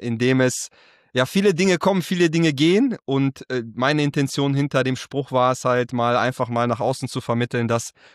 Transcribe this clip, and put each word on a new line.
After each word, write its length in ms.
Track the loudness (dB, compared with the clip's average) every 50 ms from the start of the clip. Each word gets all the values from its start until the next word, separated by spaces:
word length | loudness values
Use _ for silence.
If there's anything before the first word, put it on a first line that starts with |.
| -4
in 120 | -4 -2 0
dem 220 | 2 2 4 4
es, 280 | 4 2 2 -2 -8 -12 -16 _ _ _ _ _ _ _ _
ja, 140 | -2 -2
viele 260 | 0 0 2 2 2 2
Dinge 240 | 4 2 2 2 2
kommen, 220 | 2 0 0 0 -2
viele 280 | -2 0 2 2 2
Dinge 220 | 4 2 2 2 2
gehen. 420 | 2 2 4 4 4 2 2 -2 -4 -4
Und, 440 | -2 0 0 0 0 -2 -4 -10 -6
äh, 120 | -6 -6 -6 -6 -4
meine 280 | -2 0 0 2 2 0
Intention 520 | 0 0 0 -2 -2 -2 -2 -2 0 0
hinter 300 | -2 -2 0 0 0 0
dem 100 | 0 -2
Spruch 360 | -4 -8 -8 -8 -8 -6 -2 0
war 200 | 2 2 2 0
es 120 | 0 0
halt 280 | 0 0 0 0 -2 -2
mal, 240 | -2 0 2 2
einfach 320 | 2 0 0 -2 -4 -4 -2
mal 180 | -2 -2 0
nach 140 | 0 -2 -2
außen 280 | -2 -2 -2 -4 -6 -8
zu 120 | -8 -8
vermitteln, 460 | -4 -4 -2 -2 -2 -2 -2 -4 -2 0
dass 220 | -2 -2 -2 -6 -12 _ -20 -20 _